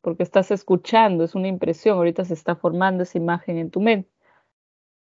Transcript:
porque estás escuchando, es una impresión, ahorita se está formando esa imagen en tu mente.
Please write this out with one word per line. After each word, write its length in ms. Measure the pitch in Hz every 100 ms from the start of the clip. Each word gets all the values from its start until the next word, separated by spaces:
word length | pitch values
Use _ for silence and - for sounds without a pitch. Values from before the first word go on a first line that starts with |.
porque 240 | 170 165
estás 260 | 175 196 185
escuchando, 720 | 196 - 180 - 226 220 170
es 140 | 165 196
una 100 | 190
impresión, 520 | 185 165 165 220 185
ahorita 260 | 170 170
se 100 | 180
está 220 | 160 - 170
formando 480 | 175 175 190 185
esa 140 | 180 175
imagen 400 | 170 175 - 165
en 120 | 165
tu 100 | 185
mente. 300 | 220 208 - _ _ _ _ _ _ _ _ _ _